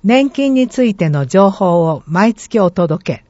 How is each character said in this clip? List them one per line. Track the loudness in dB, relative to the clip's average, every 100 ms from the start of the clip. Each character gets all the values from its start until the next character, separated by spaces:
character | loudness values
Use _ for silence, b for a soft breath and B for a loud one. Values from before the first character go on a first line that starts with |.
年 | 0 2 0
金 | -2 -2
に | 0 -2
つ | 0
い | -2
て | 0 -2
の | -2 0
情 | 2 2
報 | 2 0 0
を | 0 -4 -4
毎 | 0 0
月 | -2 -4 -2
お | 0
届 | 0 -2 -4 -6
け。 | -10 _